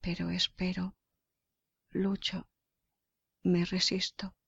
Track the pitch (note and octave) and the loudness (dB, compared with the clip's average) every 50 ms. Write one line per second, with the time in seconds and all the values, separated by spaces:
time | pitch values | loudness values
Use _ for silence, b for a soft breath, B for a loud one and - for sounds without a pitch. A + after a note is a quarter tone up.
0 | - F3+ E3+ - F3 E3+ E3+ F3+ - - _ - F#3 F#3 F#3 F#3 F3+ F#3 - _ | -2 -4 -2 -2 -2 -2 0 0 0 -2 _ -2 -2 -2 0 -2 -4 -6 -6 _
1 | _ _ _ _ _ _ _ _ _ _ _ _ _ _ _ _ _ _ - - | _ _ _ _ _ _ _ _ _ _ _ _ _ _ _ _ _ _ -2 0
2 | F#3+ G3 G3 G3 - - - F3+ - _ _ _ _ _ _ _ _ _ _ _ | 0 0 0 0 -2 -4 -4 -6 -8 _ _ _ _ _ _ _ _ _ _ _
3 | _ _ _ _ _ _ _ _ _ F3+ F3+ F3 F3 - - F#3 - - - F#3 | _ _ _ _ _ _ _ _ _ 4 4 4 4 2 0 0 0 2 0 0
4 | F#3 - - _ - F#3+ - _ _ | -2 -4 -6 _ -10 -10 -10 _ _